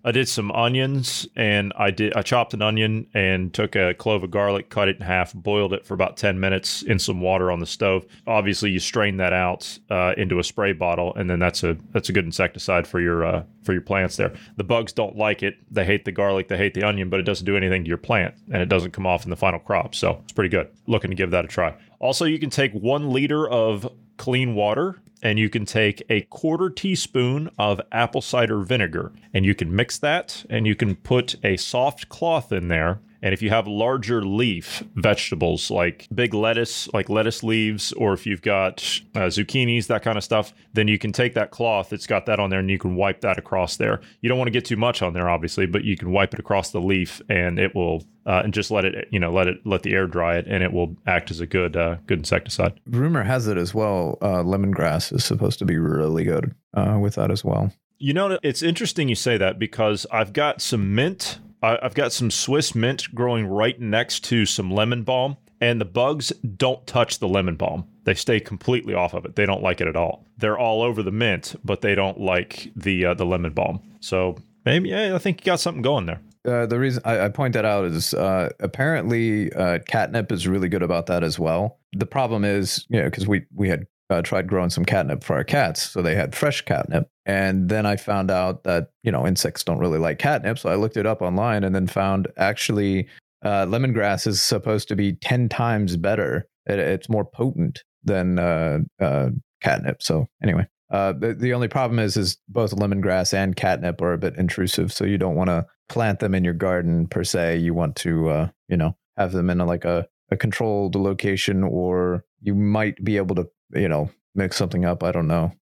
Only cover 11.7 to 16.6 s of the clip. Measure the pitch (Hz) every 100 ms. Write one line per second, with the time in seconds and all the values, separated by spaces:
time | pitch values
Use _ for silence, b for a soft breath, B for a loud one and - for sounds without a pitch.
11.7 | 80 - 117 - 95 82 - 90 - -
12.7 | 87 82 87 87 85 82 85 85 - -
13.7 | 90 - 98 92 - 101 B B - 98
14.7 | 117 113 - 104 104 107 101 98 - _
15.7 | 104 92 101 - 90 101 95 92 92